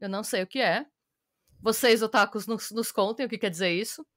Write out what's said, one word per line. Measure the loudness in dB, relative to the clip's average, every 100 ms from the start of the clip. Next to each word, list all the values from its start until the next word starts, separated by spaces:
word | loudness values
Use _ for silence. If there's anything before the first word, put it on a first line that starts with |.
Eu | -6
não | -6
sei | -2 -2
o | -2
que | 0
é. | 0 0 -2 _ _ _ _ _ _ -6
Vocês, | -2 2 6 4
otakus, | 4 4 2 0 -6
nos, | -6 -6
nos | -6 -4
contem | 0 0 0 -4
o |
que | -4
quer | -4
dizer | -2 0
isso. | 0 -4 -8 -16